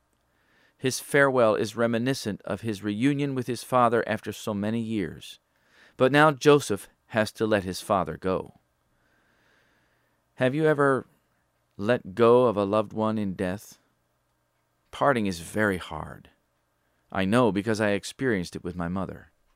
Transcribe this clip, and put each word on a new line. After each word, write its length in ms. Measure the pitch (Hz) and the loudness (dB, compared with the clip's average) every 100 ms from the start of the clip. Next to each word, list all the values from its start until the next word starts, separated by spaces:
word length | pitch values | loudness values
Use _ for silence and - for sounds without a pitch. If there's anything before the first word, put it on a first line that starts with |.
| _ _ _ _ _ _ _ _ | _ _ _ _ _ _ _ _
His 240 | 131 - | -4 -4
farewell 560 | - 143 139 127 110 - | 0 2 4 4 2 2
is 180 | 104 | -2
reminiscent 640 | 110 117 113 127 135 110 95 | -2 -2 0 -2 -4 -6 -8
of 180 | - 101 | -8 -8
his 240 | 113 98 | -6 -6
reunion 500 | 104 104 139 143 143 | -6 -2 0 0 -4
with 140 | 131 120 | -6 -6
his 160 | 117 | -8
father 400 | - 127 120 113 - | -2 2 4 2 0
after 240 | 107 - | -4 -6
so 220 | - - | -10 -6
many 260 | 101 104 117 | -4 -4 -4
years. 600 | 110 110 78 78 - - _ _ _ _ _ - | -4 -4 -4 -8 -18 -20 _ _ _ _ _ 0
But 160 | 127 | 4
now 180 | 147 156 | 6 4
Joseph 580 | 135 147 143 - 98 - _ _ | 4 4 4 4 -6 -8 _ _
has 260 | 113 107 | -2 -2
to 140 | - 110 | -2 2
let 180 | 104 | 2
his 160 | 92 87 | 0 -6
father 360 | - 98 82 - | -2 0 -2 -4
go. 440 | 92 92 - _ _ _ _ _ _ _ _ _ _ _ _ _ _ _ _ _ _ | -4 -4 -6 _ _ _ _ _ _ _ _ _ _ _ _ _ _ _ _ _ _
Have 200 | - 131 | -2 -2
you 120 | 147 156 | 2 2
ever 420 | 143 139 131 - _ _ _ _ _ _ - | 4 4 2 -2 _ _ _ _ _ _ -6
let 380 | 104 123 - | 0 0 -2
go 320 | 95 117 123 123 | 4 6 6 4
of 100 | 101 | 2
a 80 | |
loved 280 | 98 107 101 | 0 0 -2
one 260 | 110 107 110 | -2 -2 -2
in 160 | 101 | -4
death? 440 | 87 92 101 - - _ _ _ _ _ _ _ _ _ _ _ | -4 -4 -6 -12 -20 _ _ _ _ _ _ _ _ _ _ _
Parting 340 | - 135 123 101 | -2 0 2 0
is 140 | 85 | -4
very 380 | 85 104 104 90 | -6 -2 0 -2
hard. 520 | - 80 78 - - _ _ _ _ _ _ _ _ | -6 -12 -12 -16 -20 _ _ _ _ _ _ _ _
I 140 | - | -4
know 260 | 95 120 117 | 0 2 2
because 300 | 95 104 107 | 0 -2 0
I 100 | 104 | 0
experienced 640 | 101 - - 135 101 85 | -2 -4 -6 -2 -2 -4
it 80 | 95 | -10
with 140 | 90 87 | -10 -6
my 100 | 87 | -6
mother. 460 | 95 87 - - _ _ | -4 -6 -12 -18 _ _